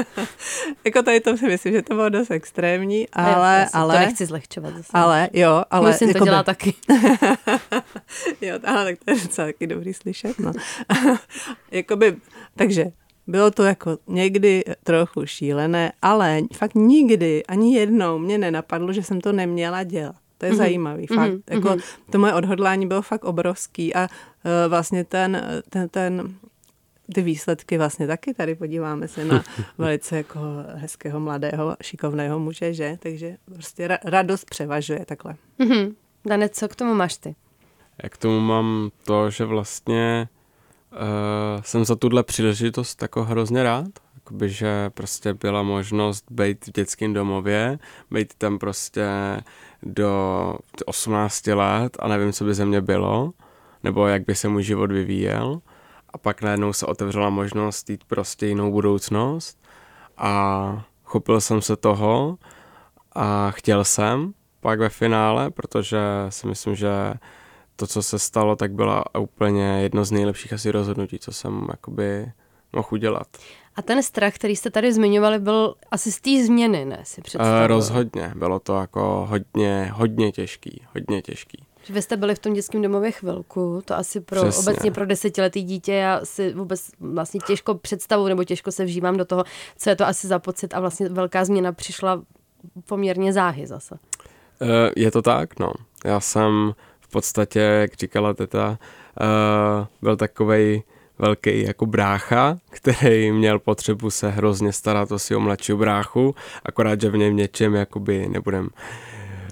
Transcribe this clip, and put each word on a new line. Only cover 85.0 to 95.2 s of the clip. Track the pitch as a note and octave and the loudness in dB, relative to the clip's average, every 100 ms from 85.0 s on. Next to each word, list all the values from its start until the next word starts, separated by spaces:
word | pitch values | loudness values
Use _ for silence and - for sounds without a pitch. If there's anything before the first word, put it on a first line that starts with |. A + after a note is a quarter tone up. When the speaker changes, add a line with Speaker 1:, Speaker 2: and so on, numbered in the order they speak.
| G3 | -2
Speaker 2:
desetiletý | G3 G#3 G3+ F#3+ G3+ | 0 -2 0 0 0
dítě, | F3+ F#3+ F#3 | -6 -6 -2
já | G3 F#3+ F#3 | 0 2 0
si | - - F#3+ | -2 -4 -4
vůbec | - F#3+ F#3 - - | -4 -6 -8 -10 -14
vlastně | D#3+ E3 D#3+ G3+ - | -8 -6 -4 -6 -2
těžko | G3+ - | -4 -2
představuju, | G3 - G3 - G#3+ G3 | -4 -4 -8 0 0 2
nebo | F#3 | 0
těžko | F3+ F3+ - | -2 -4 -6
se | - | -4
vžívám | F#3 F3 F3+ F#3+ | -4 -2 0 0
do | |
toho, | F3+ F#3 F3+ - - - | 0 -2 -2 -6 -18 -6
co | - | 0
je | F#3+ | 2
to | G3 | 2
asi | F#3 F#3+ | 0 0
za | F#3 | -2
pocit | F#3 F3+ F#3 | -2 -8 -6
a | - | -4
vlastně | F#3 E3+ G3 | -4 -4 -4
velká | F3+ F#3 F#3+ | -2 -2 0
změna | F#3 G3+ F3+ | 2 2 0
přišla | F3 - F3+ F#3+ F#3 - _ _ _ F3 - - | -4 -10 -4 -2 -2 -6 _ _ _ -20 -18 -8
poměrně | G3+ G3 F3+ F#3+ | -2 -2 0 0
záhy | G3 F3+ C#3 C#3+ | 2 0 -2 -10
zase. | G#2 - - - - - _ _ - | -14 -16 -20 -16 -16 -16 _ _ -6
Speaker 3:
Eh, | B2 A#2 A#2 - | 2 4 4 4
je | A2 | 4
to | A#2 | 4